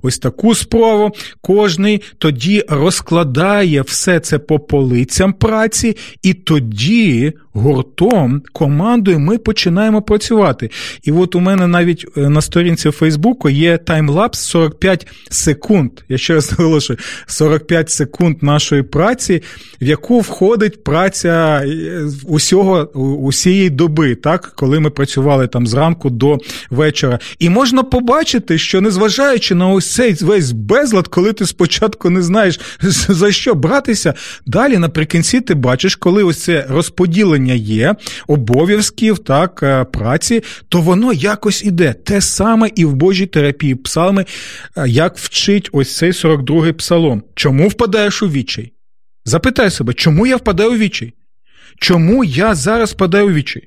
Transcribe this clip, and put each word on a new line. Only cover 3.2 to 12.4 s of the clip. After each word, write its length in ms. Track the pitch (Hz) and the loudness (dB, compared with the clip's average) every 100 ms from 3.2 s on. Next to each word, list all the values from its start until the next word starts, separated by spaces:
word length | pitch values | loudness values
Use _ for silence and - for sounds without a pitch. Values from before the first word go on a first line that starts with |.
| 160 127 185 208 190 143 | 0 0 0 2 2 0
все 380 | 131 - - 175 | -2 -4 0 0
це 180 | - 147 | 0 -4
по 200 | - 151 | 0 -2
полицям 720 | - 143 131 123 131 - 190 | 0 0 2 0 -2 0 0
праці, 640 | 196 226 220 220 - 233 208 - - | 2 0 2 0 0 -2 -4 -10 -2
і 120 | 190 | -2
тоді 960 | 185 - 156 117 104 127 233 214 120 143 151 - 104 | -2 0 0 0 -4 0 2 2 2 0 -4 -10 -2
гуртом, 840 | 127 131 131 - 190 226 131 139 - | 0 0 -4 0 2 2 2 -2 -6
командою 680 | - 147 147 202 240 202 165 | -4 0 0 2 2 2 2
ми 200 | 143 226 | 2 0
починаємо 640 | 220 214 185 175 220 214 | -2 -2 0 0 2 0
працювати. 680 | 208 208 - 226 190 123 110 - - - | 0 -2 0 2 2 0 -6 -10 -14 -8
І 100 | - | -2
от 220 | 156 180 | 0 2
у 60 | 180 | 0
мене 260 | 180 190 180 | 2 2 2
навіть, 400 | 175 175 170 - - | 2 0 -2 -6 -2
е, 120 | 139 | 2
на 120 | 151 | 2